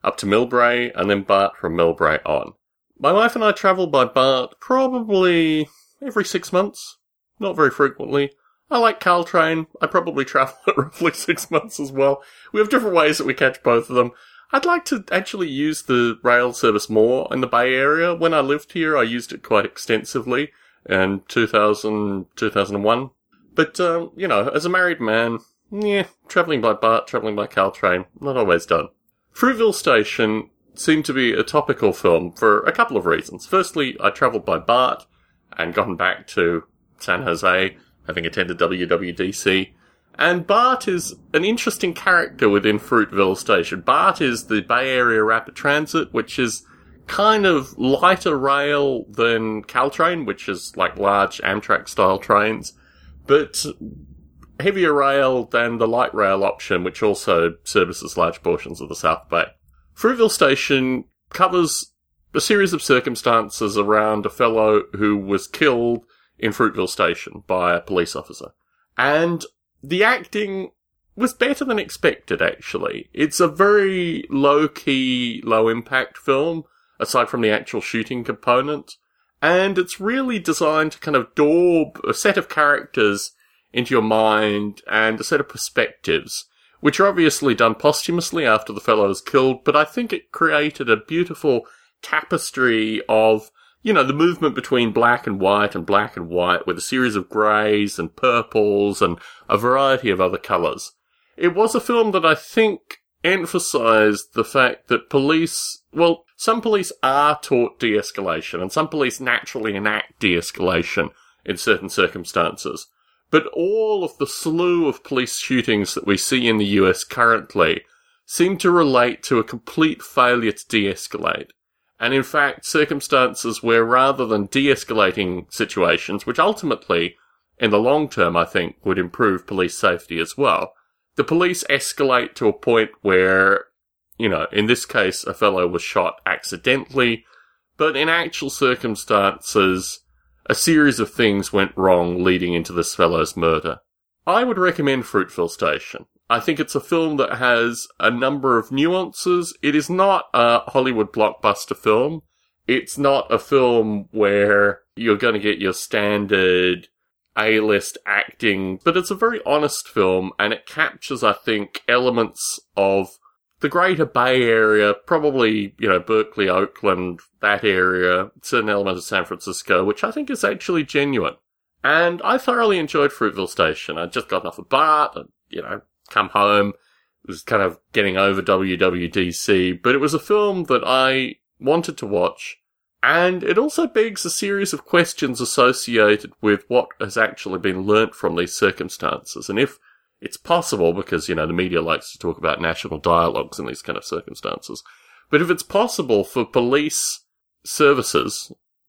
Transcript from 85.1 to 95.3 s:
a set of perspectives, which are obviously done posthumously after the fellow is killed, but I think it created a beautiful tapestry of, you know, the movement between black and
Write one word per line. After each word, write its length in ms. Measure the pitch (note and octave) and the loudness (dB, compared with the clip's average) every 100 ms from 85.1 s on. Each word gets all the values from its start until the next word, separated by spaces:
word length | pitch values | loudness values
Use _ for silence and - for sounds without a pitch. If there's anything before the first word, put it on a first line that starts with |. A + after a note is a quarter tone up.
| A2 | -2
a 40 | |
set 160 | - D3 | -2 -2
of 100 | C#3+ | -2
perspectives, 960 | - - - A#2 - - D#2+ - - - _ _ _ | -8 -6 -2 -2 -4 -2 -2 -4 -12 -14 _ _ _
which 200 | - - | 0 2
are 80 | G3 | 2
obviously 460 | F#3+ D#3+ - C#3+ | 4 2 2 0
done 220 | A2 A2+ G#2+ | 2 2 2
posthumously 680 | D3 D3+ - E3+ E3+ E3+ | 0 0 -2 -4 -4 -2
after 300 | C#3 A2 - | 0 0 -2
the 80 | G2+ | -6
fellow 260 | - G#2+ G2+ | 0 2 2
is 100 | F#2+ | 0
killed, 420 | - C3+ C3 B2+ | 0 2 2 2
but 120 | - D3 | 0 0
I 80 | |
think 280 | D3+ - A#3+ | 0 -4 -6
it 200 | F3+ - | -8 -10
created 580 | - D#3+ D3+ D3+ - B2 | -4 0 0 -2 -4 -2
a 80 | G#2+ | -2
beautiful 680 | - D#3+ E3+ D3+ D3+ B2 - - _ _ | -2 -4 -4 -2 0 0 -4 -16 _ _
tapestry 1000 | - D3+ - F3+ - - B2+ A2+ A2 A2 - | -4 -4 -2 -6 -6 -2 0 0 -2 -4 0
of, 440 | A2 A2 A2 - _ _ _ | 2 4 2 -2 _ _ _
you 100 | G3+ | 0
know, 100 | G3 | 2
the 100 | C3 | 2
movement 420 | C#3+ E3+ E3+ D#3 B2+ | 2 2 2 -2 -2
between 360 | - B2+ A#2 | -2 0 2
black 360 | G#2 A#2 A#2+ | 2 2 2
and 120 | - | -2